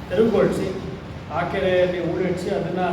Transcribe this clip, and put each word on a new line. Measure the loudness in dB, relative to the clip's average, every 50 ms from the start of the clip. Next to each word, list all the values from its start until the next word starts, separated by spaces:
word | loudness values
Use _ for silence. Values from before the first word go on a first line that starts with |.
| -8 -2
ತೆರವುಗೊಳಿಸಿ | 2 2 4 4 4 4 4 4 2 0 -2 -4 -4 -6 -8 -8 -10 -10 -12 -12 -12 -12 -10 -6
ಆ | -4 -2
ಕೆರೆಯಲ್ಲಿ | -2 -2 -2 0 2 2 4 4 4 4 2 0 -2 -2
ಹೂಳಿಡಿಸಿ | 0 0 0 0 0 -2 -2 -2
ಅದನ್ನ, | -2 -2 -2 -2 -2 -2 0 0